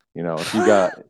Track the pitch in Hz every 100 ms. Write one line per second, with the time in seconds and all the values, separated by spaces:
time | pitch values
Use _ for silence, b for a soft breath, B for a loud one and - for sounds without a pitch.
0 | _ - 85 80 82 110 110 101 90 -